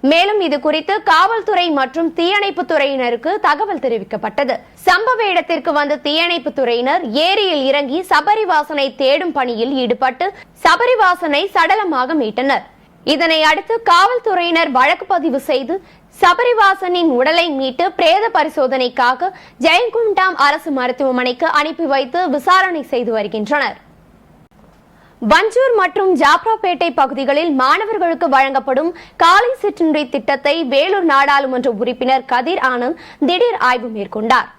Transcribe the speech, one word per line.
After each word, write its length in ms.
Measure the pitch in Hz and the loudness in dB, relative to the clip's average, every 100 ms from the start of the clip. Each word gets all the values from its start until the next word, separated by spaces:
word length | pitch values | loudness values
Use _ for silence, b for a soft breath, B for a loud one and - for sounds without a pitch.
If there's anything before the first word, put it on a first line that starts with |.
| 269 | 2
மேலும் 300 | 330 381 427 349 | 2 2 0 0
இது 100 | 294 | -2
குறித்து 300 | 302 311 311 415 - | -2 -2 -2 -4 2
காவல்துறை 540 | 320 381 453 403 381 349 285 | 2 2 0 0 0 0 0
மற்றும் 320 | 262 302 330 330 | -2 -2 -4 -2
தீயணைப்பு 460 | 339 403 403 320 - | 0 0 -2 -4 -2
துறையினருக்கு 600 | 320 277 269 247 240 262 403 | 0 0 -2 -4 -4 -4 -2
தகவல் 360 | - 294 415 339 | 0 0 -2 -4
தெரிவிக்கப்பட்டது. 680 | 262 233 190 208 214 214 277 240 B - - | -4 -4 -6 -8 -6 -4 -4 -4 B -6 0
சம்பவ 340 | 359 453 480 415 | 2 2 0 0
இடத்திற்கு 400 | 359 - 330 277 294 | -2 -2 -4 -2 -2
வந்த 180 | 294 254 285 | -2 -2 -2
தீயணைப்பு 440 | 302 339 339 277 - | -2 -2 -2 -6 -4
துறையினர் 440 | 254 233 247 330 277 226 330 | -2 0 0 -2 -2 -2 0
ஏரியில் 360 | 403 392 311 269 | 0 0 0 0
இறங்கி 300 | 285 285 302 359 | 0 -2 -4 0
சபரிவாசனை 760 | 453 440 427 415 320 294 302 277 214 | 0 2 0 2 -2 -2 -4 -4 0
தேடும் 320 | 262 294 359 285 | 0 0 -2 -4
பணியில் 360 | 254 226 233 277 | -4 -2 -2 -2
ஈடுபட்டு 440 | 247 240 262 254 370 392 B _ | -2 0 -2 -2 -6 -6 B _
சபரிவாசனை 760 | - - 480 494 381 349 330 285 381 | 2 2 2 4 2 2 -2 -2 -2
சடலமாக 600 | 392 320 403 392 285 254 320 | 0 2 2 0 -2 -2 -2
மீட்டனர். 460 | 220 214 269 247 - _ b _ - | -2 -2 -2 -2 -4 _ b _ -2
இதனை 260 | 294 330 320 311 | 0 2 2 2
அடுத்து 260 | 311 - 453 453 | 2 -2 -4 2
காவல்துறையினர் 800 | 349 392 494 453 370 349 330 330 254 | 4 4 2 0 0 0 0 0 2
வழக்கு 300 | 269 349 381 | 2 0 -2
பதிவு 260 | 359 302 262 - | -2 0 -4 -2
செய்து 280 | 269 254 349 b b b - | -4 -2 -8 b b b 0
சபரிவாசனின் 920 | 349 349 494 453 403 392 370 359 330 247 | 2 2 2 4 4 2 0 0 2 2
உடலை 260 | 269 339 339 277 | 2 2 0 -2
மீட்டு 260 | 269 254 359 392 | -6 -2 -4 0
பிரேத 240 | 339 370 453 415 | 2 2 0 -2
பரிசோதனைக்காக 960 | 302 - 262 262 247 254 247 254 359 370 B B 285 | -2 0 -2 0 -4 0 0 0 -4 -8 B B 0
ஜெயங்கொண்டாம் 680 | 339 480 440 453 392 370 359 285 | 2 0 -2 0 2 0 2 0
அரசு 240 | 302 330 269 | 0 -2 -4
மருத்துவமனைக்கு 680 | 247 254 269 247 247 247 320 302 | -2 -2 -2 0 -2 -2 0 0
அனுப்பி 260 | 302 320 330 | -2 -4 -2
வைத்து 260 | 277 269 339 359 370 | -2 -2 -2 -2 -2
விசாரணை 480 | 370 370 381 330 269 | 2 2 2 -2 -4
செய்து 200 | 247 233 220 | -4 -2 -4
வருகின்றனர். 600 | 208 220 208 294 247 - _ _ _ _ _ _ _ _ _ _ _ b b b | -4 -6 -2 -2 -2 -6 _ _ _ _ _ _ _ _ _ _ _ b b b
வஞ்சூர் 520 | 220 320 427 466 523 453 | 2 2 2 2 2 2
மற்றும் 320 | 359 - 381 320 | 0 0 0 2
ஜாப்ராபேட்டை 680 | 285 320 453 440 381 349 349 - | 4 2 0 -2 -2 -2 -2 0
பகுதிகளில் 540 | 269 262 277 285 339 269 | -2 -2 -2 0 0 0
மாணவர்களுக்கு 680 | 254 320 403 427 339 330 339 | 2 0 0 -2 -2 0 0
வழங்கப்படும் 560 | 269 269 269 277 262 330 349 B _ | 2 2 0 -2 -2 -2 -6 B _
காலை 300 | 339 381 480 523 | 4 4 2 -2
சிற்றுண்டி 420 | 415 - 320 302 294 | -4 0 0 0 -2
திட்டத்தை 400 | 277 - 277 285 320 294 | -4 -2 -2 0 -2 0
வேலூர் 340 | 269 330 403 339 | 0 2 2 2
நாடாளுமன்ற 580 | 269 277 277 277 254 254 214 | 2 4 2 2 -2 -2 -2
உறுப்பினர் 460 | 240 247 254 262 254 | -4 -2 0 0 0
கதிர் 300 | 247 254 370 262 | -2 -2 -2 -2
ஆனந்த் 280 | 247 240 330 B B 294 | -2 -4 -6 B B 0
திடீர் 300 | 359 480 403 247 | 2 0 2 0
ஆய்வு 200 | 247 233 220 | 0 -4 -8
மேற்கொண்டார். 540 | 202 214 220 254 - | -8 -6 0 0 0